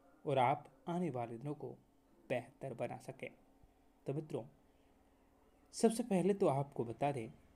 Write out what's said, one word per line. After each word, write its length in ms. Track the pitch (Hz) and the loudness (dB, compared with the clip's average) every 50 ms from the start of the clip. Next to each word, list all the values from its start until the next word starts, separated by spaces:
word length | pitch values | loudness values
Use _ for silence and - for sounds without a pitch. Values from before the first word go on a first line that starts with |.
| - - - - - | -20 -20 -20 -8 -2
और 120 | 156 135 131 | 2 4 6
आप 260 | 123 127 151 147 - - - - - 175 | 6 6 4 2 -2 -14 -20 -12 -6 -4
आने 200 | 170 180 185 160 | -2 -2 -2 -2
वाले 260 | 127 123 120 113 117 | -2 -4 -6 -6 -8
दिनों 160 | 113 135 147 147 | -8 -8 -8 -8
को 120 | - 135 123 123 - _ _ _ _ _ _ _ _ - - | -8 -8 -12 -12 -14 _ _ _ _ _ _ _ _ -4 -2
बेहतर 440 | 131 117 - - - - - 135 117 | -2 -2 -2 -6 -14 -12 -10 -10 -6
बना 220 | 131 123 - 123 123 | -6 -6 -6 -6 -8
सकें। 300 | - - - - - - - - - _ _ _ - - _ _ _ _ _ _ - | -12 -14 -12 -12 -12 -14 -14 -16 -20 _ _ _ -20 -20 _ _ _ _ _ _ -6
तो 80 | - 135 | -4 -4
मित्रों, 300 | 120 - - 151 120 107 - - - _ _ _ _ _ _ _ _ _ _ _ _ _ _ _ _ _ _ _ _ _ _ - | -4 -4 -4 -6 -6 -6 -8 -16 -20 _ _ _ _ _ _ _ _ _ _ _ _ _ _ _ _ _ _ _ _ _ _ -2
सबसे 280 | - - 226 226 - 240 | 4 4 4 4 4 0
पहले 300 | - 196 180 165 196 202 | 2 2 4 4 4 4
तो 140 | 196 196 156 | 4 4 4
आपको 340 | 135 139 139 139 - - 117 | 4 2 0 -2 -4 -6 -4
बता 260 | 117 113 - 139 147 | -4 -2 -2 0 0
दें 180 | 139 123 113 - - - - - - | 0 -2 -6 -8 -10 -16 -20 -20 -20